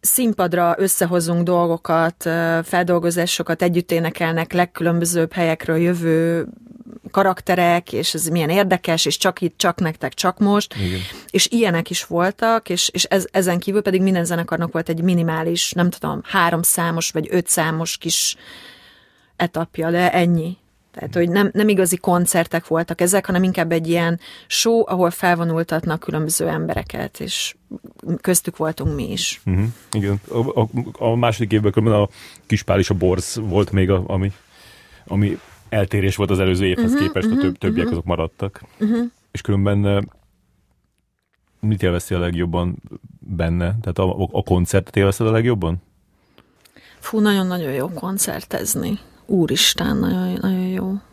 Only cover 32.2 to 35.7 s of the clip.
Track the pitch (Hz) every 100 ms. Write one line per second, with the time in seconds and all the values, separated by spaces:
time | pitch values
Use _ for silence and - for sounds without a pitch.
32.2 | - - _ 107 - 95 92 98 92 92
33.2 | - 120 110 92 101 98 92 95 90 95
34.2 | 98 98 _ - - - - - - 98
35.2 | 101 - - - -